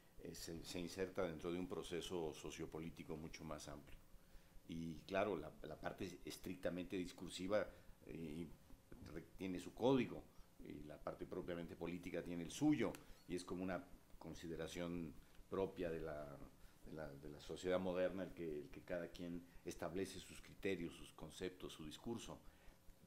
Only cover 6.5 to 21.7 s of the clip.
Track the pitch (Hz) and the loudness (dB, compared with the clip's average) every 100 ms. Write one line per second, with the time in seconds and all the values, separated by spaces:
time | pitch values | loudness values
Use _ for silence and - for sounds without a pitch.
6.5 | 92 90 87 85 95 87 - 85 - 95 | 0 2 2 2 2 0 -2 -6 -2 4
7.5 | 104 - - - - - 80 82 78 80 | 6 6 0 -14 -14 -8 -4 -2 -2 -4
8.5 | - - - - - - 80 - - 95 | -6 -14 -18 -14 -12 -8 -8 -8 -4 -2
9.5 | 87 87 - 120 135 98 78 - - - | 0 -2 6 10 10 8 0 -8 -12 -14
10.5 | - 82 73 73 73 - - 90 90 87 | -12 -8 -8 -8 -6 -6 -4 -4 -2 -2
11.5 | 85 82 92 85 85 90 85 82 87 85 | -2 -4 -2 -2 -2 -2 -2 0 0 -2
12.5 | - 151 147 95 - - - - 87 - | 4 6 8 6 2 -6 -14 -2 -2 0
13.5 | 90 92 87 - - - - 82 76 82 | 0 2 0 -2 -10 -14 -10 -8 -6 -2
14.5 | 78 80 87 87 87 82 - - - - | 0 0 0 0 0 -2 -6 -12 -16 0
15.5 | 95 95 - 87 80 80 76 73 69 65 | 4 4 4 0 2 0 -2 -4 -6 -10
16.5 | - - - - 78 76 71 73 73 - | -12 -16 -14 -8 -6 -6 -6 -8 -8 -6
17.5 | 80 90 90 92 90 92 95 90 - 82 | 0 6 6 6 6 4 4 -2 -2 -2
18.5 | 73 71 80 - 87 85 - 87 87 - | -2 -4 -8 -2 -2 -2 -4 -4 -4 -6
19.5 | - 87 - 85 87 95 87 - 85 - | -8 -6 -2 0 2 0 -2 -8 -10 -10
20.5 | - 98 92 82 - 80 - 82 - 92 | -2 2 4 2 -4 -10 -8 -8 -2 -2
21.5 | - 73 | -2 -6